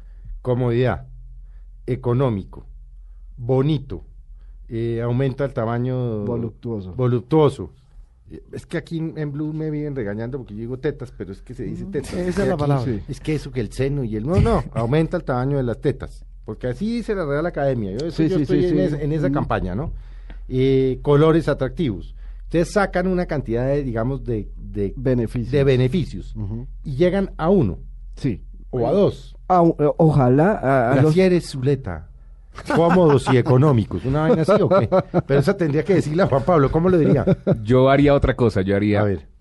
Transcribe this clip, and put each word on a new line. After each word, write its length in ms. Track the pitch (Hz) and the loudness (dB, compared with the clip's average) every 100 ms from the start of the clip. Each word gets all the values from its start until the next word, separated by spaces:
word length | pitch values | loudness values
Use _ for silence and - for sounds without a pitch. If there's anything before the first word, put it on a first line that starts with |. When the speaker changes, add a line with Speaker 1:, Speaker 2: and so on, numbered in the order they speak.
| - - - - | -20 -18 -14 -8
Speaker 1:
comodidad, 640 | - 123 123 117 127 95 - - - - - - - - - | -2 0 0 2 2 0 -6 -18 -18 -18 -20 -20 -20 -14 -8
económico, 800 | 123 123 120 135 104 - - - - - - - - - - | -6 -2 0 0 -2 -6 -14 -18 -20 -20 -20 -20 -20 -20 -10
bonito, 640 | 120 131 139 151 127 85 - - - - - - - | -2 0 2 -2 -4 -12 -14 -20 -20 -20 -20 -20 -12
eh, 320 | 113 117 113 | -6 -4 -2
aumenta 440 | 120 123 139 123 139 | -2 0 -2 -2 -4
el 80 | |
tamaño 720 | - 113 120 127 127 123 110 101 | -2 -2 -2 -2 -4 -4 -4 -4
Speaker 2:
Voluptuoso. 680 | 120 117 - 120 113 92 | -4 -6 -8 -10 -8 -8
Speaker 1:
voluptuoso. 800 | 90 127 120 - 156 147 139 87 - _ - - _ - 80 - | -2 0 0 0 2 4 2 -10 -16 _ -20 -20 _ -20 -20 -18
Es 120 | - - | -18 -10
que 120 | 170 | -10
aquí 200 | 160 165 | -8 -8
en, 200 | 165 151 | -8 -8
en 140 | 151 | -8
Blue 180 | 139 156 | -6 -8
me 180 | 156 156 | -6 -6
viven 240 | 151 147 135 | -6 -6 -6
regañando 420 | 101 104 117 131 | -6 -6 -8 -8
porque 160 | 104 | -10
yo 60 | 101 | -10
digo 180 | 117 131 | -10 -6
tetas, 340 | 147 143 120 - | -6 -6 -10 -12
pero 180 | 95 | -12
es 80 | 95 | -14
que 120 | - | -16
se 100 | 127 | -12
dice 200 | - 165 180 | -10 -10 -8
Speaker 3:
Mm, 60 | |
Speaker 1:
tetas. 220 | 196 - | -8 -6
Speaker 3:
esa 160 | 196 180 | -6 -4
es 60 | 175 | -2
Speaker 1:
Y 100 | 196 | 0
Speaker 3:
la 60 | |
Speaker 1:
aquí 60 | 175 | 0
Speaker 3:
palabra. 320 | 147 139 123 107 - | 0 0 -2 -4 -6
Speaker 1:
es 100 | - | -10
que 160 | - 151 | -6 -6
eso, 160 | 143 | -6
que 80 | 127 | -6
el 120 | 104 | -6
seno 300 | - 135 143 120 | -4 -2 -2 -4
y 100 | 107 | -4
el... 100 | 117 | -2
No, 140 | 190 | 2
no, 240 | 226 202 120 | 4 2 -2
<laughs> 40 | |
aumenta 440 | 110 113 147 160 175 | -4 0 0 0 -2
el 60 | - | -4
tamaño 320 | 123 131 143 | -2 -2 -2
de 60 | |
las 160 | 123 110 | -2 -2
tetas, 440 | 139 - 76 - - - - | -4 -4 -6 -14 -20 -18 -14
porque 220 | 107 127 | -8 -6
así 300 | 123 214 233 | -4 -4 -4
dice 160 | 220 | -4
la 120 | 202 156 | -4 -2
Real 200 | 143 170 | -2 -2
Academia. 460 | 165 139 123 101 | -2 -2 0 -2
Yo, 160 | 101 160 | -4 -4
eso 40 | - | 0
Speaker 2:
Sí, 60 | 160 | 2
Speaker 1:
yo 80 | 180 | 2
Speaker 2:
sí, 40 | |
Speaker 1:
estoy 180 | 139 147 | 2 2
Speaker 2:
sí, 60 | 180 | 2
Speaker 1:
en 60 | |
Speaker 2:
sí. 60 | 160 | 2
Speaker 1:
es-, 140 | - 147 | 0 0
en 100 | 147 | -2
esa 140 | 156 156 | 0 0
Speaker 2:
Ujú. 80 | |
Speaker 1:
campaña, 420 | 139 120 107 90 90 | 0 0 -2 -2 -4
¿no? 160 | 165 - - - - - - | -6 -10 -14 -18 -16 -16 -6
Eh, 520 | 127 135 135 131 127 | 0 2 4 2 0
colores 460 | 131 143 156 160 156 | 2 4 6 4 2
atractivos. 640 | 135 131 131 156 90 - - - - | -2 -2 -2 -2 -4 -8 -14 -14 -14
Ustedes 280 | - 160 170 | -4 -2 0
sacan 360 | 208 190 185 180 | 0 0 0 0
una 180 | 180 175 | 0 -2
cantidad 400 | 156 117 113 135 | -4 -2 -2 0
de, 160 | 143 | 0
digamos, 400 | 135 113 117 135 | -2 -2 -2 -4
de, 260 | 117 113 98 - | -4 -6 -6 -12
de, 360 | 104 101 98 113 | -10 -6 -4 -2
Speaker 2:
Beneficios. 560 | 127 123 113 127 113 | 0 0 0 -4 -2
Speaker 1:
de 120 | 143 | 2
beneficios 720 | 139 127 127 180 135 95 - 110 | 4 4 2 0 -4 -6 -10 -10
Speaker 2:
Ujú. 320 | 101 113 127 - | -8 -8 -10 -12
Speaker 1:
y 120 | - 131 | -8 0
llegan 360 | 180 196 190 - | 2 2 -2 -2
a 120 | 160 | 2
uno 300 | 196 113 76 - - - - | 2 2 -2 -10 -16 -16 -6
Speaker 2:
Sí. 280 | 135 98 - - - | -4 -4 -8 -18 -8
Speaker 1:
o 180 | 127 117 | -4 0
a 40 | |
dos. 440 | 180 180 - - - - | 2 2 0 -10 -10 2
Speaker 2:
A, 120 | 180 | 4
o-, 340 | 170 160 147 - | 4 4 2 4
ojalá 540 | 160 143 123 131 175 | 4 6 6 6 4
a, 380 | 208 123 139 117 | 2 2 2 4
a 40 | 135 | 4
los 80 | 151 | 4
Speaker 1:
Brasieres 440 | 165 190 180 - | 4 4 2 -2
Zuleta, 580 | 139 127 135 131 82 - - - - - - - 277 | -4 0 0 -2 -10 -12 -18 -20 -20 -20 -12 -2 2
cómodos 520 | 170 180 170 139 - | 4 6 6 4 4
y 60 | 127 | 4
económicos, 640 | 120 127 151 123 101 92 | 6 6 6 4 2 -2
una 180 | 123 143 | -2 0
vaina 180 | 156 160 | 2 2
así, 100 | 160 214 | 4 4
¿o 60 | 170 | 4
qué? 220 | - 113 277 - 180 - | 4 4 2 2 0 2
Pero 140 | 139 | 2
esa 160 | 143 190 | 2 2
tendría 300 | 165 143 151 | 0 0 2
que 80 | |
decirle 300 | 190 147 156 | 2 2 0
a 40 | 127 | 2
Juan 160 | 139 | 2
Pablo, 260 | 120 170 135 | 4 4 4
¿cómo 200 | 156 175 | 2 4
lo 80 | 180 | 4
diría? 260 | 147 151 110 185 - 131 | 4 4 2 0 0 0
Speaker 4:
Yo 260 | 107 127 131 | 2 4 6
haría 240 | 139 143 | 6 6
otra 220 | 139 - 117 | 4 2 2
cosa, 260 | 120 101 | 2 2
yo 140 | 95 98 | 0 2
haría 240 | 104 104 | 2 2
Speaker 1:
A 40 | 104 | 2
ver. 220 | 90 - - | -2 -6 -20